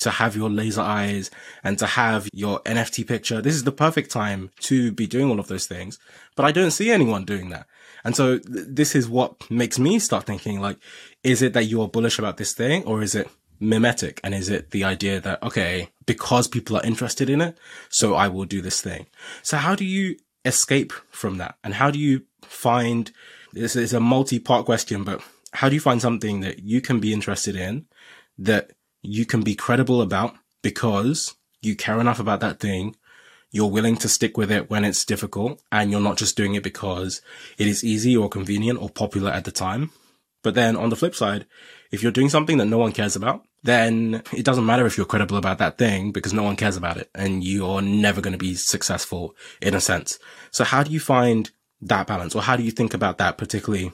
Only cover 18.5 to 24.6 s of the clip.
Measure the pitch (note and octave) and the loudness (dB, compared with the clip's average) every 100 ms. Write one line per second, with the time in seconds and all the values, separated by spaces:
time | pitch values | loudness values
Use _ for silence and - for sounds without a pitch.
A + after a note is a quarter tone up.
18.5 | G2 F2+ - - F2+ - _ - - - | -6 -4 -6 -6 -10 -14 _ -20 -12 -4
19.5 | D3+ D3 G3+ G3 F#3+ F#3+ - _ _ - | 0 0 0 0 0 -2 -4 _ _ 0
20.5 | - - C3+ - - - - G#2+ F#2+ D#2+ | 0 4 2 2 -6 -16 -8 -6 -6 -8
21.5 | - G2 G2 C#3 D3 D3 C3+ - _ - | -10 -8 2 2 4 2 2 0 _ -20
22.5 | - B2 A#2+ A#2 A#2 A2 - - - - | -2 2 4 2 0 -4 -10 -20 -20 -18
23.5 | F2 A#2 B2+ A2+ A#2 A#2 C3 C3+ A#2+ - | -6 -4 -2 0 2 4 4 2 0 2
24.5 | A#2+ | 2